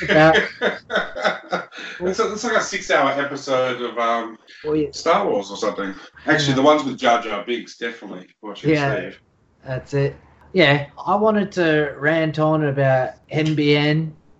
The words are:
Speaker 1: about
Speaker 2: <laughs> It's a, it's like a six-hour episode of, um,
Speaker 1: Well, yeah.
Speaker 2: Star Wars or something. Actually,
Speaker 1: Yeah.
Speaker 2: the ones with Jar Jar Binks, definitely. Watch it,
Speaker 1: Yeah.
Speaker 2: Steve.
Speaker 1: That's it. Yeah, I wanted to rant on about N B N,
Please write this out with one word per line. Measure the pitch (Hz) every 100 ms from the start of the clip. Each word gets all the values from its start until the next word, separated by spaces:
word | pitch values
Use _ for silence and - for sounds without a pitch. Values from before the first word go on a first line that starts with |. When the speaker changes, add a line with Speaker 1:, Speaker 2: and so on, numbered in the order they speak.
Speaker 1:
about | 165 160 160 160 180 -
Speaker 2:
<laughs> | 240 - - 208 - - - - - 175 - - - -
It's | 180 190
a, | 202
it's | 208
like | 233
a | 214
six-hour | - 190 - 147 139 139
episode | 143 143 143 127 127 120
of, | 120 113
um, | 117 117 113 113 - -
Speaker 1:
Well, | 151 156
yeah. | 143
Speaker 2:
Star | - 160 196 -
Wars | - 101
or | 101
something. | 104 95 98 98 - - 143
Actually, | 151 139
Speaker 1:
Yeah. | 131
Speaker 2:
the |
ones | 143 151
with | 135 110
Jar | 123 117
Jar | 110 104
Binks, | 113 117 92 -
definitely. | 117 110 101 92 90 _
Watch | 104 98
it, | 147 151
Speaker 1:
Yeah. | 139 127
Speaker 2:
Steve. | 95 - _ _ _ _ 131
Speaker 1:
That's | 127 - 139
it. | 139 - - _ -
Yeah, | 190 143 143 143 -
I | - 202
wanted | 220 208 202
to | 180 160 151 147 135
rant | 143 160 160 151
on | 156 156 147
about | 135 135 131 127 - -
N | 151 156 151
B | 147 147
N, | 147 156 156 151 _